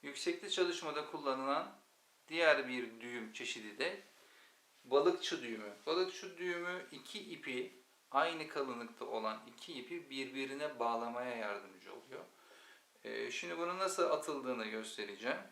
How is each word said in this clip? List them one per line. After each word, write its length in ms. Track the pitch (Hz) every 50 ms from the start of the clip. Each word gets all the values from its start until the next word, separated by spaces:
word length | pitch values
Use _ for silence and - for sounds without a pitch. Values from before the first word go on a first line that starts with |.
| -
Yüksekte 460 | 143 139 - - 170 175 - - 190
çalışmada 560 | - 196 180 175 170 - 175 156 147 151 151
kullanılan 680 | 151 - 156 147 139 131 131 135 135 143 151 165 - - - - _ - _ _ _ _ _ _ -
diğer 400 | 156 170 170 156 147 135 131 127
bir 320 | 127 127 120 113 113 113
düğüm 320 | 117 120 123 120 110 107
çeşidi 460 | 110 - 123 113 - 117 107 107 104 107
de 220 | 135 175 202 - - - - - - - - - - - - _ _ _ _ - -
balıkçı 580 | 123 131 143 147 175 170 - - - 170 135
düğümü. 340 | 127 120 113 107 104 104 101 104 -
Balıkçı 520 | 151 165 180 185 185 185 - 202 190 170 170
düğümü 480 | 180 180 175 175 175 180 180 185 180 -
iki 260 | - 135 127 - - -
ipi, 540 | 131 - 165 147 - 139 127 127 127 127 - - - _ _ _ _ _
aynı 380 | - 135 156 170 165 160 151 156
kalınlıkta 560 | - 151 139 131 123 117 117 113 - - 117
olan 360 | 110 117 113 107 110 110 113 -
iki 260 | - - - - -
ipi 380 | 165 131 123 - 170 170 151 135
birbirine 680 | 135 135 135 131 131 135 135 131 135 143 147 147 135 120
bağlamaya 580 | 120 117 117 117 117 117 117 120 127 127 120
yardımcı 560 | 117 110 104 101 101 101 98 95 92 92 95
oluyor. 320 | 95 - - - - 139 - - - - - - - - - - - - _ _ _ - -
Ee, 260 | 113 113 117 117 120
şimdi 280 | - - - 170 170 165
bunu 200 | 175 175 180 185
nasıl 240 | 190 185 - -
atıldığını 640 | 170 - 151 156 151 - 151 135 127 127 127 117 110
göstereceğim. 720 | 107 107 110 107 107 - - 104 101 101 95 107 123 151 151 - -